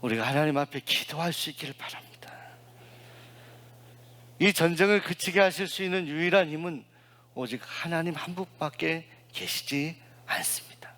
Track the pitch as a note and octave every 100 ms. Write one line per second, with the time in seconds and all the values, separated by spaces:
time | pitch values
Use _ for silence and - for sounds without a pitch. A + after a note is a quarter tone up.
0 | B2 A2+ A2+ C#3 D3+ C#3 C#3+ - - -
1 | - D3+ E3+ D#3+ - C#3+ D3 C#3 - -
2 | - - - - - - - - - -
3 | - - - - - - - - - -
4 | - - - - G3 G3 E3 E3 G3 G#3
5 | - F3 - F#3 F#3+ F3+ F#3+ - F#3+ F#3
6 | E3 D3 F3 F#3+ E3+ D#3 F3 D3+ - _
7 | - - _ - B2+ A#2+ - - E3 E3
8 | E3 D3+ - F3+ F#3+ - D3+ - D#3+ E3
9 | E3+ - - - F3+ - - C#3+ D3+ E3+
10 | - - - - - - - - -